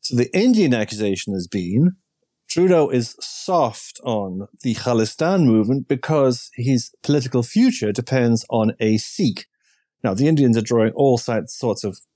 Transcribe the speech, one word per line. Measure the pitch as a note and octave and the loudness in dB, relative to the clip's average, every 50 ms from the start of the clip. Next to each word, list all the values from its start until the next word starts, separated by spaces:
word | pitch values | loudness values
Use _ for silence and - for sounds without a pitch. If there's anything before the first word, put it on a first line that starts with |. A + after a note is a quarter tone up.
So | _ - C3 | _ -2 0
the | A#2+ B2 - - F3+ | 0 0 0 0 0
Indian | G#3+ B3+ B3 A3 G3+ D3 B2 | 2 4 4 4 4 2 2
accusation | A2+ G#2+ - - G#2+ G#2+ G#2 G2 F#2+ - - G2+ | 0 -2 -4 -4 -4 -2 -2 -2 -2 -4 -6 -6
has | F#2+ F2+ E2+ | -6 -6 -6
been | - G#2 F2+ F2 F#2+ A2+ D#3 F3+ F#3 _ _ _ _ _ _ _ _ _ _ _ | -6 -6 -4 -2 0 2 2 2 0 _ _ _ _ _ _ _ _ _ _ _
Trudeau | - - F3+ F#3 F#3 E3 D3+ - | -2 0 2 4 4 4 4 2
is | - B2 A#2 A2+ - _ | 0 -2 -2 -2 -8 _
soft | - - - - - - F#3 E3+ D3 A#2 G#2+ - - - - - - | -16 -16 -14 -14 -8 -2 0 0 0 0 -2 -6 -16 -16 -18 -12 -6
on | C3+ A#2 G#2+ G2+ F#2+ F#2 F#2+ G2+ - _ _ | -4 -4 -4 -4 -6 -8 -10 -12 -12 _ _
the | - B2+ A2+ | -4 -4 -4
Khalistan | - - B2+ A#2+ A2+ A2 G#2+ - - D#3 E3 F#3+ F#3+ E3 | -2 -2 0 2 2 0 0 -2 -2 -2 0 2 4 4
movement | C3 A2 A2+ A2 G#2 C3 C#3 B2+ _ | 4 4 4 2 2 0 -2 -2 _
because | D3 B2+ - - D#3 D3+ C#3 C3 B2+ A#2+ - - _ | -4 -4 -2 -2 0 2 2 2 0 -2 -6 -16 _
his | - A#2 C3 C3+ A#2+ A2+ - _ _ | -6 -2 0 0 0 0 -4 _ _
political | _ - D3 D3 B2+ B2+ - B2+ A#2 | _ 0 0 0 0 -2 -2 -2 -2
future | - - G#3+ A#3+ C4 B3 - - G#2+ G2+ | 0 2 2 2 2 2 0 -2 -4 -2
depends | G#2+ A#2 - - C3 B2 A#2+ A#2 A2 - - | -4 -4 -2 0 2 2 2 2 0 -2 -2
on | - A#2 A2 G#2+ - _ | -2 0 0 0 0 _
a | A2+ G#2+ G#2+ G#2 | 0 0 0 0
Sikh. | - - - - G3+ B2+ G2+ - - _ _ _ _ _ _ _ _ _ _ _ _ | -2 -6 -6 -2 -2 -2 -2 -4 -12 _ _ _ _ _ _ _ _ _ _ _ _
Now, | A2+ F#2+ | -4 -2
the | G2 C3+ D3+ | 0 2 2
Indians | D#3+ D3 C#3 B2+ A2+ A#2 | 4 4 4 4 4 2
are | |
drawing | A2 A2 A#2+ A#2 A2 A#2 - | 0 0 2 2 2 2 2
all | - C#3+ C3+ B2+ A#2 | 2 2 4 4 2
si-, | - - A#2+ A2 - - | 0 -2 -4 -4 -4 -6
sorts | - - - A#2+ G#2 - - | -10 -6 -4 -4 -4 -2 -4
of | G#2 F#2 - - _ _ | -8 -8 -8 -16 _ _